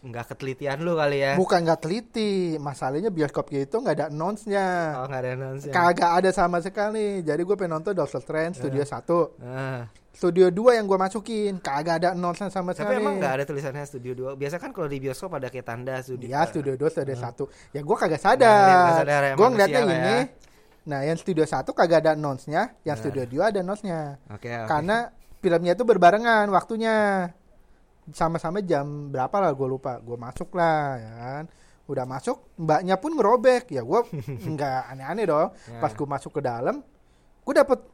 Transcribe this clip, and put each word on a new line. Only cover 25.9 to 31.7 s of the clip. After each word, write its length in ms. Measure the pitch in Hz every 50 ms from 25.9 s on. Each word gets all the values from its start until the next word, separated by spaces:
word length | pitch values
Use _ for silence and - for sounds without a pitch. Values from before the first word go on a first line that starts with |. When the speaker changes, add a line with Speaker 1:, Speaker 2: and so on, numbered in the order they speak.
| 226 190 180 175 185 214 233 240 226 214 208 208
Speaker 2:
waktunya. 440 | 196 175 - - 226 220 226 226 220 214 214 202 196 190 180 170 170 _ _ _ _ _ _ _ - _ _ _ _ _ _
Sama-sama 540 | - 151 - 175 160 165 160 - 170 170 208
jam 240 | 202 175 170 143 139 147 147 147 147 143
berapa 240 | 139 135 127 131 -
lah, 160 | 202 196 170
gua 140 | 139 131 135
lupa. 300 | 131 131 131 - 139 123 117
Gua 220 | 110 117 120 120
masuk 320 | 120 120 127 - 185 - -
lah, 400 | 185 170 165 160 151 147 139 135
ya 180 | 123 113 110 113
kan. 280 | 117 120 123 135 147 156 170 - _ _ _